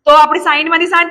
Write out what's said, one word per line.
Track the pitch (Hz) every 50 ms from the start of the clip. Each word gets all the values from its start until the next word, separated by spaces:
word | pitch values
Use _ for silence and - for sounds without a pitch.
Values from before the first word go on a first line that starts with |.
| _
તો | 294
આપણે | 294 311 302 302 320 339
સાહીઠ | 330 330 294 294 311 330
માંથી | 339 330 349
સાત | 349 349 339 339 339